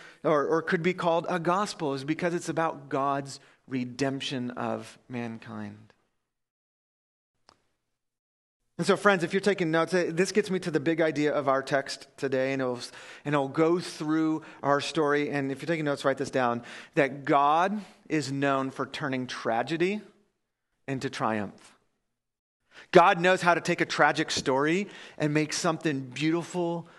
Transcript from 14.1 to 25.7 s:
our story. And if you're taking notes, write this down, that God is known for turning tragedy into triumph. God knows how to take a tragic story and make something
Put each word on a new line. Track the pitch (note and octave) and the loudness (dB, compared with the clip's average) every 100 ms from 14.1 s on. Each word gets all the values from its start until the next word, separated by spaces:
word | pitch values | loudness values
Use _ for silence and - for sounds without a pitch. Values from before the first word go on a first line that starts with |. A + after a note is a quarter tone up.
| D#3+ D#3+ D#3 - - | 0 0 -2 -6 -6
our | C3+ C#3+ | 2 2
story. | C#3 E3 C#3+ D3 C#3+ | 2 0 2 2 0
And | C#3+ C3+ | -2 -4
if | B2+ | -6
you're | C#3 | -4
taking | E3 D3 | -2 -2
notes, | C#3 C#3 | 0 0
write | C3+ | 0
this | C3+ | 0
down, | C3 B2 A#2+ - - - D#3+ | 2 2 0 -4 -16 -8 0
that | C3+ C#3+ C#3 | 0 0 2
God | D3 C#3+ D#3+ F#3+ G#3+ F#3+ - - | 4 6 4 2 0 -8 -20 -2
is | D#3 C3 | -2 -2
known | C#3 C#3 C3+ C3+ | -2 2 2 0
for | - B2+ | -4 -8
turning | - D3+ C3 B2 | -6 -4 -4 -6
tragedy | - B2 A2+ B2+ D#3+ F3+ G#3 - _ _ _ _ _ _ _ - | -6 -2 -2 0 0 0 -2 -8 _ _ _ _ _ _ _ -8
into | C3+ C3+ | -6 -6
triumph. | - B2 A2 G2 - - _ _ _ _ _ _ _ _ _ _ - - | -2 0 0 -2 -10 -20 _ _ _ _ _ _ _ _ _ _ -20 4
God | F3 F3 F#3+ | 8 8 6
knows | F3+ F#3 | 4 4
how | F3 | 4
to | E3 | 2
take | D#3+ E3+ | 2 0
a | D#3+ | 0
tragic | - D3+ D3+ D#3 | 4 4 4 -2
story | - B2+ C3 D3 F3+ G3+ - - - | -2 0 2 2 0 -2 -10 -18 -4
and | D3+ | 0
make | D3 D3+ | 0 0
something | - F3+ | -2 -2